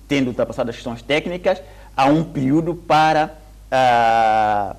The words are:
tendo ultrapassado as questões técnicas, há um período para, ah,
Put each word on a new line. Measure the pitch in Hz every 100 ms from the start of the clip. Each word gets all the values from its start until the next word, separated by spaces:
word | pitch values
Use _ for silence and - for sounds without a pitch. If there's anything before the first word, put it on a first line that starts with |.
| -
tendo | 143 127
ultrapassado | 117 117 113 120
as | 117
questões | 127 -
técnicas, | - 147 175 180 196 - - - - -
há | 135
um | 156
período | 160 139 131 156 165
para, | 165 - 151 156 156 156 - - - -
ah, | 131 127 120 113 113 113 110 107 104 101